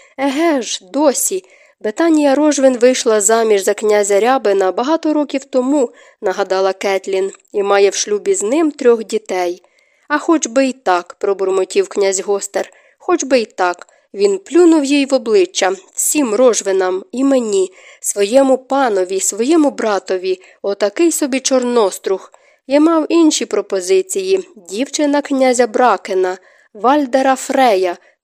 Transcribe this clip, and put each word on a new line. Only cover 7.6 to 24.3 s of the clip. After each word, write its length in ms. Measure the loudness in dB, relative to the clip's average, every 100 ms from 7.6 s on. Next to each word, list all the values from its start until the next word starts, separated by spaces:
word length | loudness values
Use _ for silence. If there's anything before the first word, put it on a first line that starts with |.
має 280 | 0 2 2
в 40 |
шлюбі 400 | 2 -4 -4 -2
з 80 | -2
ним 280 | -2 0 -2
трьох 340 | 0 2 0
дітей. 580 | 0 -8 -6 -4 -4 -6 _ _ _ _ -6
А 100 | -4
хоч 280 | 0 0 0
би 200 | 0 -2
й 60 |
так, 440 | -2 -2 -2 -4 -6
пробурмотів 720 | -4 -2 -2 -2 -2 -2 -2
князь 320 | -2 -2 -2
Гостер, 520 | -4 -4 -4 -8 -8 _ _ _
хоч 260 | -4 -2
би 140 | 0 0
й 60 |
так. 420 | -2 -2 -4 -4 -12 _ _
Він 240 | -2 0 0
плюнув 460 | 0 4 4 4
їй 220 | 2 0 0
в 80 |
обличчя, 580 | -2 0 2 2 0 -2 -4 -8
всім 400 | -8 -4 -2 0
Рожвенам 720 | 2 2 2 0 -2 0 -4 -6
і 120 | -4
мені, 480 | 0 0 0 -2 -2 -6 -20 -12
своєму 580 | -8 -4 2 2 4 0
панові, 640 | -2 -2 0 0 -2 -2
своєму 500 | -4 -2 0 2 2
братові, 680 | 0 -2 -2 -2 -4 -4 -6 -8 _
отакий 500 | -8 -2 -2 0 0
собі 280 | 0 -2 -2
чорнострух. 920 | 0 0 0 2 0 -2 -4 -4 -6 _ _ _ -2
Я 140 | 2
мав 260 | 4 2 2
інші 380 | 2 2 2 -2
пропозиції, 1040 | -4 -4 -4 0 0 0 -4 -2